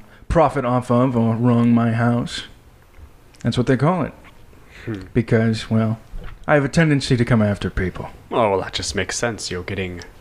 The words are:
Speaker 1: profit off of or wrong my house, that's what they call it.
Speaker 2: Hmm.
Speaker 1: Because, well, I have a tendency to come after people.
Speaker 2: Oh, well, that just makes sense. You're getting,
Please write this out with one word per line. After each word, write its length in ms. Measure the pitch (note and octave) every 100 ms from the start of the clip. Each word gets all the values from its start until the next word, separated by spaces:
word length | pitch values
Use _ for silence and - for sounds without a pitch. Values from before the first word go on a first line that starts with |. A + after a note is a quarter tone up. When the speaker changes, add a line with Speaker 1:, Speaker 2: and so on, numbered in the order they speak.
| - - -
Speaker 1:
profit 360 | E3+ D3 C#3
off 260 | B2 B2 A#2+
of 260 | A#2+ C3 A#2+
or 180 | A2+ A2+
wrong 360 | B2 A#2 A#2+
my 200 | A#2 A#2
house, 520 | A2+ A#2 A#2+ - - - - - - - - - - - -
that's 140 | B2 B2
what 100 | B2
they 100 | B2+
call 260 | C#3+ F#3
it. 100 | B2+ - - - - - - -
Speaker 2:
Hmm. 180 | - G2+ F2+
Speaker 1:
Because, 560 | A#2+ A2+ A2+ A2+ A2 -
well, 280 | A2 A2+ A2+ - - - - -
I 80 |
have 100 | D3+
a 40 | C3+
tendency 480 | - D#3+ C#3+ - B2
to 80 |
come 160 | A#2+ A2+
after 280 | G#2 G2+ F#2+
people. 400 | - F#2 - - - -
Speaker 2:
Oh, 200 | - A2
well, 100 | G2
that 120 | -
just 200 | - F#2
makes 220 | G2 F2+ -
sense. 340 | A#2+ G2+ -
You're 120 | F#2
getting, 380 | F2+ G2 F#2 F2 - -